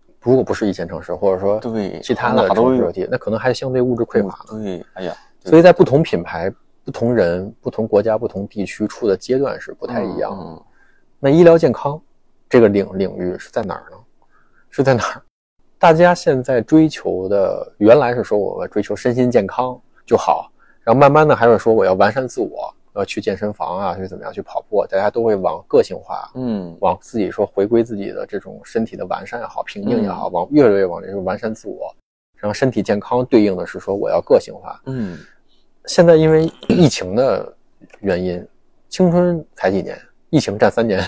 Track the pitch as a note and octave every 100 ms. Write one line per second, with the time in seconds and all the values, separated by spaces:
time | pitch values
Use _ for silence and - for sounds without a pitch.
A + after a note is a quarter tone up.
0 | _ _ A#2+ C3 G#2+ G2+ G#2+ F#2 E2+ E2
1 | E2 F2 G2+ F#2 G2 G#2+ A#2+ A2+ F#2+ F#2
2 | - A#2 A#2+ A#2+ F#2+ G2 A#2+ C3 F#2 F2
3 | - B2 - G#2+ B2+ A#2+ C3+ B2+ B2 A#2
4 | A2+ - G2+ - - A2 G#2 F2+ - -
5 | F2+ - _ _ - E3 F3 E3+ D#3+ C#3
6 | E3 F2+ E2 - F#2+ - _ _ - -
7 | A#2+ A#2 F2 F2 G2 - B2+ - A2 G2+
8 | G#2 A2 A2+ G2 G2+ G#2+ F#2 - G#2+ -
9 | A2+ F#2+ - B2+ C3+ G2+ - - - A#2+
10 | - G2+ G#2 G2 E2+ D#2+ - _ _ _
11 | _ _ C#3 D#3 E3+ E3 D#3+ A#2 C#3+ D3+
12 | _ _ _ _ _ B2+ A2 G2+ F#2+ F#2+
13 | F#2+ G2 F2+ F2+ - - G2+ - - -
14 | _ _ _ _ _ _ _ - C3+ B2
15 | - - - _ _ _ _ _ F3+ D#3+
16 | F3 F3 - C3+ B2 B2+ G#2 D#3 D#3 -
17 | - F2+ F#2+ G2+ F#2 G2 - - G#2 C3+
18 | A#2+ B2 G#2 G#2 F#2+ F#2 F2 G#2+ G2+ G#2
19 | B2+ A#2+ B2 A#2 G2 - B2+ B2+ _ _
20 | - A2+ - D2+ - _ _ _ - B2
21 | C#3 D3+ D#3 B2 A#2 G#2+ A#2 A2+ F#2+ F#2+
22 | G2+ C3 B2+ - G#2+ - - - _ -
23 | F#2+ - G#2 F#2+ G#2+ G#2 C#3 F2+ G2 F2+
24 | F#2+ - - - - - - G2+ - F#2+
25 | G#2 A#2+ A2+ G#2 F2+ D#2+ - C#3+ - F2+
26 | - F#2 - B2+ B2+ G#2+ F2 E2+ F#2+ F2
27 | - A#2 F#2 - G2+ - G#2 A#2 A#2 G#2
28 | G2+ G2 - G2+ - G#2 - A2+ A2+ F#2+
29 | F#2 F#2 G2 A#2+ A2 - - G3+ G3+ A#2
30 | G2+ F#2 F#2 F2+ F2+ D3 B2 G2 F#2 E2+
31 | F2 G2 F#2 G#2 A2+ A2 G#2+ F#2 - -
32 | _ _ _ _ G#2 G#2 C3 A2+ G2 G#2
33 | - B2 B2+ A#2 G#2 F#2 F2+ F#2 F#2+ G2
34 | G#2+ F2 - B2+ - - - - - C3
35 | G2+ D#2+ D#2+ _ _ _ _ _ - -
36 | E3+ D#3+ D#3 D#3 E3 - - - D#3 -
37 | F#2 G#2 C3 G2 - - _ _ - _
38 | G2 F2+ F2+ F2 - _ _ _ _ -
39 | F#3 F3 F3+ E3+ D3+ - F#3 G2 C#3+ -
40 | - _ _ D#3 A2+ G2+ F3 - A2+ F#2+